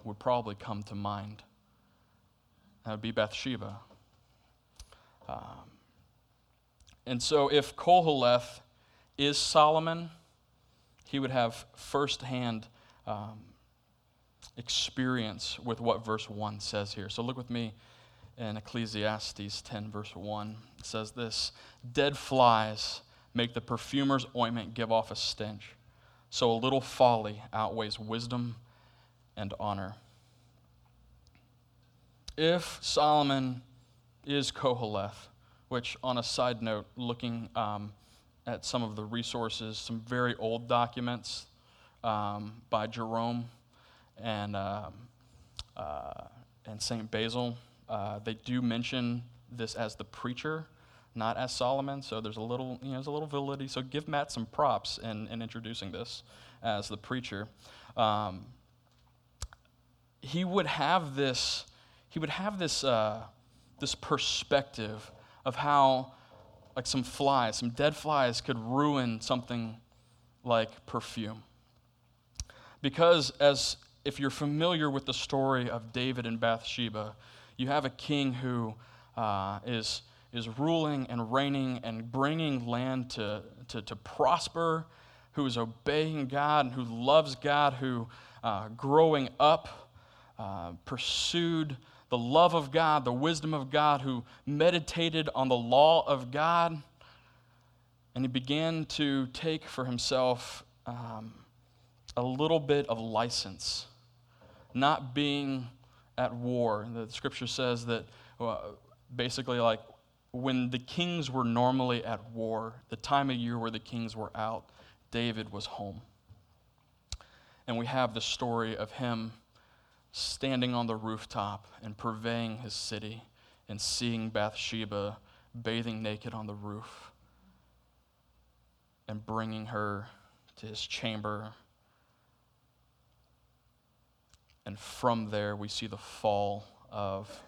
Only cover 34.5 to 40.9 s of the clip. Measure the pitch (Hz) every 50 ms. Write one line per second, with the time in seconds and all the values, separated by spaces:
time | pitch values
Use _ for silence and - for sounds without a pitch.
34.5 | - - - 131 123 120 117 107 104 98 98 101 - - - - - _ _ _
35.5 | _ _ _ - 127 120 120 - - - - 131 123 120 117 - - - 123 123
36.5 | 120 110 117 113 107 104 101 - - 127 123 120 120 123 127 120 117 117 110 -
37.5 | - 120 110 107 104 104 101 107 104 - _ - - - _ _ _ _ - 123
38.5 | 113 - - - - 123 117 107 107 107 107 104 117 117 117 - - 120 113 110
39.5 | - - 113 110 107 - - - 117 113 110 117 123 123 123 123 - - 110 110
40.5 | 113 117 120 117 123 120 120 120